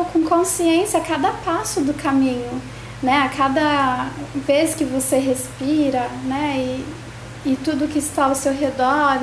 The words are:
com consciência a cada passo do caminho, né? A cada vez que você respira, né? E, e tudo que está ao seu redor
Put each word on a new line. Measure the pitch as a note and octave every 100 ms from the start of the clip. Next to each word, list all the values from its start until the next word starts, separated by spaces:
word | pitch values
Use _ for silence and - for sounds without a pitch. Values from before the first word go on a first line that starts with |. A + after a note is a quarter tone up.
| F4
com | E4
consciência | D#4+ F4 F4+ - E4 E4 G#4 F4
a |
cada | - D4+ F4+
passo | G4+ F#4 F4 G#4+ F#4
do | C#4
caminho, | C#4+ D4+ C4+ C4 A#3+ A#3+ B3+ - - - -
né? | B3+ C#4+
A | C4
cada | C#4 C#4 C#4+ D4+ C#4+ C4+ B3+ C4+ - C#4+
vez | C#4+ C4+ C#4+ D#4+
que | -
você | C4 C4 - C4+
respira, | C4+ B3+ - - C4 D4+ C#4 B3+ B3 B3+ C4
né? | C4+ D4 C4
E, | B3+ C4 - - - - - -
e | C#4 C4
tudo | D#4 C#4 D4+
que | D4+
está | C#4+ - C4+
ao | C4+
seu | C#4 C4+
redor | D4 - B3+ D4 C#4+ C4